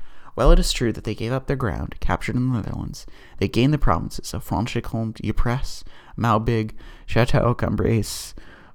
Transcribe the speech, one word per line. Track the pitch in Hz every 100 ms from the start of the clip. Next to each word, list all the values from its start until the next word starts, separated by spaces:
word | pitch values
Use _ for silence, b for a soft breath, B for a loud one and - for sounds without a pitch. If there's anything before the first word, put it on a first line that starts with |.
| B B B
While | - 131
it | 175
is | 175
true | - 120
that | -
they | -
gave | 107 110
up | 131 135
their | 139
ground, | 120 64 - -
captured | - 90 - 123
in | 127
the | 123
Netherlands, | - - - - - B B B
they | 98
gained | - 131
the | 151
provinces | - 85 107 - -
of | 98
Franche-Comté, | - 82 117 120 - 113 113 - 98
Ypres, | 110 117 127 - - - B B -
Maubeuge, | 117 110 117 117 110 - B B B
Château-Cambréis, | - 120 117 120 120 - 104 - 113 104 - - - B B B